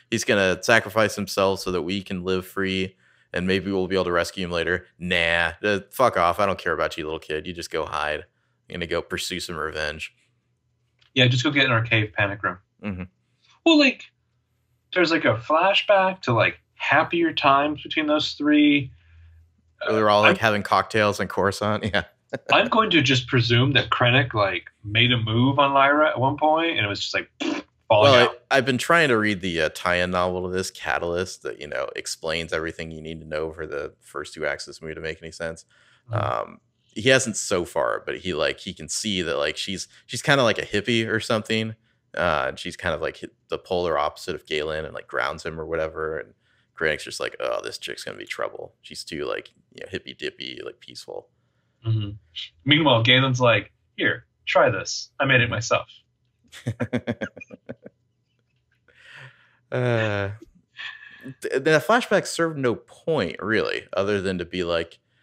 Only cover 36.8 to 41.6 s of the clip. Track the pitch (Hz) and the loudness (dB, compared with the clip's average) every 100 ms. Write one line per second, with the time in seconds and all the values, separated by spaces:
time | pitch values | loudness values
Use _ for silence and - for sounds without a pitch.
36.8 | _ 107 110 131 117 101 - 92 82 - | _ -2 2 2 0 -4 -2 -2 -2 -2
37.8 | 60 52 - 62 90 76 71 69 101 87 | -2 -2 -6 -8 -6 -2 -2 -4 -10 -12
38.8 | 78 - 110 92 82 69 76 - - 90 | -8 -6 -4 -2 -2 -2 -4 -4 -8 -8
39.8 | - - - 120 - 139 117 95 76 104 | -10 -18 -12 -4 2 4 4 2 -2 -2
40.8 | 110 117 110 107 - 110 - 110 | 0 0 0 -2 -2 -2 0 -2